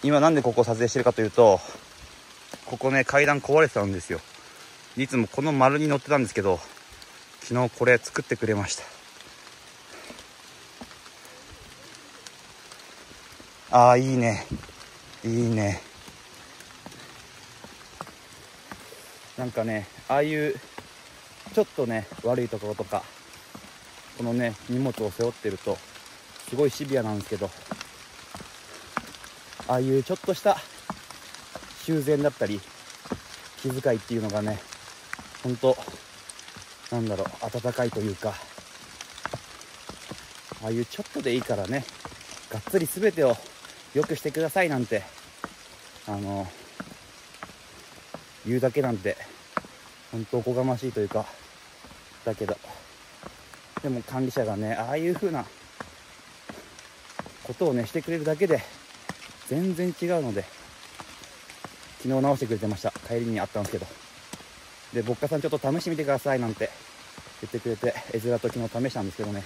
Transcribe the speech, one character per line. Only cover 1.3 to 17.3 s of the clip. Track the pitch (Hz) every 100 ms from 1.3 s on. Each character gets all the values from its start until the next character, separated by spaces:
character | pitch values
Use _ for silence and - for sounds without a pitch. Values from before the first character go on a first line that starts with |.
と、 | - 113 92 - - - - - - - - - - -
こ | 123
こ | 135
ね、 | 135
階 | 131 139 147
段 | 143
壊 | - 151
れ | 151
て | 113
た |
ん | 101
で | 95
す | -
よ。 | 82 - - - - - - - -
い | 135
つ | 127
も | 110
こ | -
の | 147
丸 | 143 131 147
に | 156
乗 | 135
っ |
て | -
た | 143
ん |
で | 117
す |
け | -
ど、 | 98 87 - - - - - - - -
昨 | - 120 123
日 | -
こ | 123
れ | 123
作 | - -
っ | -
て | 117
く | 110
れ | 104
ま | 98
し | -
た。 | - - - - - - - - - - - - - - - - - - - - - - - - - - - - - - - - - - - - - - - - - - - - - - - - -
あ | 123 123 123
ー、 |
い | 131 127
い |
ね。 | 117 101 - - - - - - - -
い | 113
い |
ね。 | 117 117 110 101 90 - - - - - - - - - - - - - - -